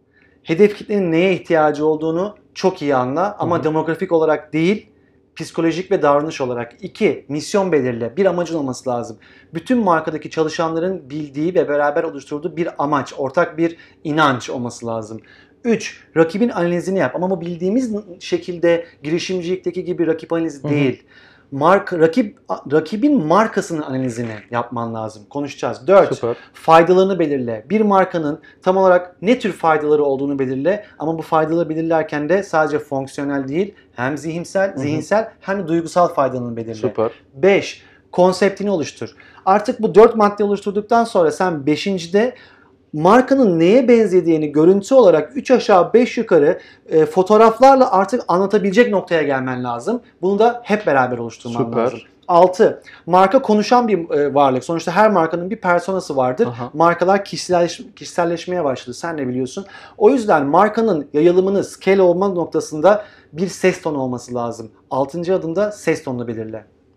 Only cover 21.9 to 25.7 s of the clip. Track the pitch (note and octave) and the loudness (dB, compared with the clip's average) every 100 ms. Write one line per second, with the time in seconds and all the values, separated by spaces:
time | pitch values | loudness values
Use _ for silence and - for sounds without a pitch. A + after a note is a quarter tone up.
21.9 | F3 E3 G3+ G#3+ - - F#3 - D3+ D#3 | 0 2 2 -4 -8 -10 -10 -2 -2 -2
22.9 | G#3+ C#4+ C4+ D#3 F#3 A3 G3+ - D#3+ D3+ | -2 0 2 2 2 2 -2 -6 -6 -6
23.9 | C3 B2+ A2+ A#2 G#2+ - A#2+ - A#2+ A#2 | -6 -4 -6 -8 -10 -8 -6 -6 -6 -6
24.9 | A2+ A2 G#2+ G2+ C#3+ G#3 - C#3 | -8 -10 -12 -12 -10 -10 -6 -8